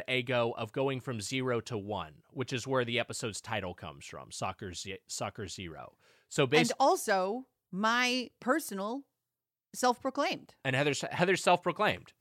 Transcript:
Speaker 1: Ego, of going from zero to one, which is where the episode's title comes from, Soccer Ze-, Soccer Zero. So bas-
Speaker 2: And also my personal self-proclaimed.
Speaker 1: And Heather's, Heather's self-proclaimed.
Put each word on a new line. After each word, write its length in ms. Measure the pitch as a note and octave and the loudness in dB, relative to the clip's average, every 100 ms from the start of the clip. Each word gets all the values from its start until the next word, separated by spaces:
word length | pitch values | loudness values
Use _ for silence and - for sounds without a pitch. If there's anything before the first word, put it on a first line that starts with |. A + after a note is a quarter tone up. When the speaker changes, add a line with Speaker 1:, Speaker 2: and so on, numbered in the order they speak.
| - | -2
Speaker 1:
Ego, 460 | B2+ B2 B2 A#2 - | -2 2 2 2 0
of 160 | A2+ | -4
going 280 | C3+ C3+ C3 | -2 -2 -2
from 200 | C3+ A#2 | -6 -6
zero 400 | G2 C3 B2+ A#2+ | -4 -2 0 -2
to 140 | - A#2 | -2 -6
one, 340 | G2+ G2 D#2+ D2 _ | -4 -6 -6 -12 _
which 240 | D#3 A#2+ | -6 -4
is 140 | B2+ C3 | -4 0
where 180 | C3 A#2 | 0 2
the 140 | A#2 | 0
episode's 420 | A2+ A2+ A#2 G2 | -2 -4 -6 -8
title 320 | - A2 F#2 | -6 -4 -4
comes 320 | F2 E2+ C#2+ - | -8 -12 -12 -14
from, 260 | D2+ A#1 | -14 -14
Soccer 400 | - G2+ - G2 E2+ | -6 -6 -6 -10 -10
Ze-, 240 | G2 F#2+ - | -10 -12 -10
Soccer 400 | - A2 - G2 | -6 -6 -6 -10
Zero. 460 | - F2+ D2 A#1 _ _ _ _ | -8 -10 -10 -14 _ _ _ _
So 160 | - C3+ | 2 4
bas- 140 | D3 B3 | 6 4
Speaker 2:
And 40 | - | 4
also 680 | C#4 F#4 - F#3+ F#3+ A#3+ C4 _ _ | 4 4 2 2 2 -4 -8 _ _
my 580 | F3+ A3 A#3+ B3 B3+ A#3+ _ | -2 0 2 2 0 -4 _
personal 600 | A3+ D4+ - G3 G3+ C#4 - _ _ _ _ _ _ | 0 0 0 -4 -4 -6 -10 _ _ _ _ _ _
self-proclaimed. 800 | - B3+ A#3+ C4 C#4+ E4 - - _ | 2 2 2 -2 0 0 -2 -8 _
Speaker 1:
And 120 | C3+ C3 | 0 2
Heather's, 260 | D3 C3+ | 2 2
Heather's 400 | - C3+ F3+ F#3 | -2 0 2 4
self-proclaimed. 720 | - F3+ F3 D#3 F#3 F#2 - _ | 6 4 4 2 0 0 -8 _